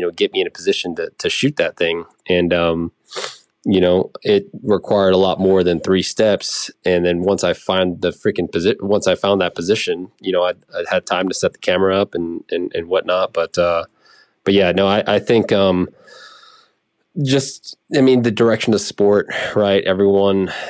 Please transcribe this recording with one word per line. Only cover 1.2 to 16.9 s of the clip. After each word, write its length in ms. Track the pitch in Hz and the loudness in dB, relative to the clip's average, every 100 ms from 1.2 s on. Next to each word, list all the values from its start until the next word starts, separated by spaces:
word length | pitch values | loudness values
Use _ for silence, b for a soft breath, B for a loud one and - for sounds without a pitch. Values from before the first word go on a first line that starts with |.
| 85 | -6
shoot 260 | - - 147 | -2 -2 -2
that 200 | 82 - | -4 -2
thing. 260 | 85 85 82 _ - | -2 -2 -8 _ -2
And, 240 | 90 87 | 0 2
um, 400 | 87 85 82 85 - B B B B B _ | 2 0 -2 -4 -10 B B B B B _
you 160 | - 95 | 0 2
know, 300 | 90 90 - - | 4 2 0 -6
it 260 | 107 101 98 - | 0 0 0 -10
required 500 | - 98 - 104 95 | -2 -2 2 2 4
a 40 | 92 | 4
lot 200 | 95 90 | 2 2
more 240 | 95 95 | 2 4
than 160 | 90 82 | 2 0
three 240 | - 95 | 0 0
steps. 680 | - - 110 98 - - - - | -2 0 2 2 -4 -8 -10 -6
And 200 | 90 87 | 0 2
then 180 | 87 87 | 2 0
once 220 | 92 98 | 0 0
I 80 | 87 | 0
find 480 | 85 - 95 92 85 | -4 -2 -2 -2 -2
the 60 | 87 | -6
freaking 420 | - - - 87 | -2 -4 -2 -4
posi-, 320 | - 107 - | -2 -2 -2
once 240 | 98 104 - | -2 0 0
I 80 | |
found 260 | 90 101 101 | 0 0 0
that 140 | 90 | 0
position, 560 | - 85 110 - 87 92 _ | -4 -2 -2 -2 -6 -8 _
you 120 | 95 | -4
know, 100 | 90 | 0
I, 120 | 90 87 _ | 0 -4 _
I 80 | 95 85 | -10 -4
had 160 | 92 - | -4 -2
time 220 | 92 95 | -4 -4
to 60 | |
set 180 | - 92 | -2 -4
the 80 | - | -4
camera 360 | - 90 95 95 | -2 0 2 0
up 160 | 101 87 | -2 -4
and, 260 | 85 82 - | -6 -8 -8
and, 240 | 85 87 | -6 -4
and 140 | 87 85 | -6 -2
whatnot. 440 | 92 - 90 92 | -2 0 -2 -2
But, 240 | - 82 - | -2 -4 0
uh, 280 | 87 85 - b b b b b | 0 0 -4 b b b b b
but 120 | - | 0
yeah, 180 | 101 90 | 2 2
no, 160 | 87 98 | 2 2
I, 160 | 104 - | 0 0
I 120 | 101 | -2
think, 320 | - 117 - | 2 0 2
um, 360 | 104 98 90 - B B B B B B B B B _ | 2 2 2 -2 B B B B B B B B B _